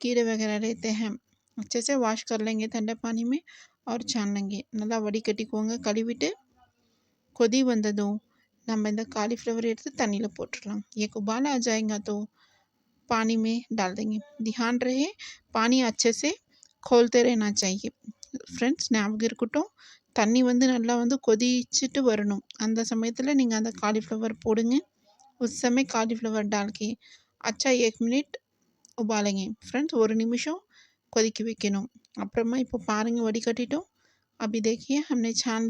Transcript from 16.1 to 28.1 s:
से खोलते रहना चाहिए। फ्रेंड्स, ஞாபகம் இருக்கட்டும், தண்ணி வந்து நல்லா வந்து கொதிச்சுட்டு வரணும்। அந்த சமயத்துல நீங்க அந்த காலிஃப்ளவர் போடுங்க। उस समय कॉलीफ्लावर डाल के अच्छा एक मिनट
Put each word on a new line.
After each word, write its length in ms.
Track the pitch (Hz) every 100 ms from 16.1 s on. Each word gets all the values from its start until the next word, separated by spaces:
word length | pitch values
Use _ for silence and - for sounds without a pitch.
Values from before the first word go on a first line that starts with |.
| 226
से 120 | 294 427 _ _ - _
खोलते 380 | - 240 240 240 240
रहना 220 | 233 208 208
चाहिए। 280 | 190 196 226 - - - - 262 -
फ्रेंड्स, 300 | 254 240 330 -
ஞாபகம் 320 | 220 202 214 226
இருக்கட்டும், 420 | 226 226 294 381 _ - - _ -
தண்ணி 220 | 214 247 247
வந்து 160 | 247 262
நல்லா 240 | 254 226 240
வந்து 160 | 240 269 -
கொதிச்சுட்டு 760 | 220 247 247 240 - 262 285 254
வரணும்। 340 | 214 208 196 - -
அந்த 160 | 220 220 233
சமயத்துல 460 | 226 233 233 262 277
நீங்க 140 | 247 220
அந்த 120 | 226 220
காலிஃப்ளவர் 520 | 208 220 214 220 220 214
போடுங்க। 300 | 226 220 233 269 - _ _ _ _ _
उस 120 | 240 -
समय 220 | 247 247 269
कॉलीफ्लावर 520 | 233 226 226 226 214 208
डाल 140 | 208 202 -
के 100 | 214 226 - - _ _ -
अच्छा 200 | 220 277 247 233
एक 100 | -
मिनट 340 | 233